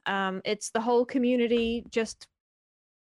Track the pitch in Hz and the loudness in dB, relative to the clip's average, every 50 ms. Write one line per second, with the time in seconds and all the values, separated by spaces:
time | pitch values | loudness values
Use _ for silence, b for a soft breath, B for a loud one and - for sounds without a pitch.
0 | _ - 196 196 190 190 185 190 - - 214 208 - - - 226 220 240 247 240 | _ -4 -2 0 -2 -2 -4 -4 -4 -4 -4 -4 -6 -4 -4 -2 0 2 2 2
1 | 247 240 - 277 247 240 254 247 233 233 240 240 233 226 233 240 - - - 233 | 2 2 0 0 2 2 2 2 2 2 2 2 2 0 -2 -4 -6 -4 -4 -4
2 | 226 214 - _ - _ _ _ _ _ _ _ _ _ _ _ _ _ _ _ | -4 -4 -6 _ -20 _ _ _ _ _ _ _ _ _ _ _ _ _ _ _
3 | _ _ | _ _